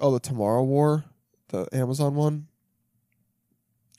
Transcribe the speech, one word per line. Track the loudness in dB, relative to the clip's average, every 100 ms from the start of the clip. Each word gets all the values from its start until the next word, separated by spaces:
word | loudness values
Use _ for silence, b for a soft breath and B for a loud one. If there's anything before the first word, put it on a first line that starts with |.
Oh, | 0
the | 0
Tomorrow | -2 -2 0 2
War, | 2 2 2 2 -4 _ _ _ _
the | -8 -4
Amazon | -4 -2 -2 -2 0
one. | 0 -2 -8 _ _ _ _ _ _ _ _ _ _ _ _ _ _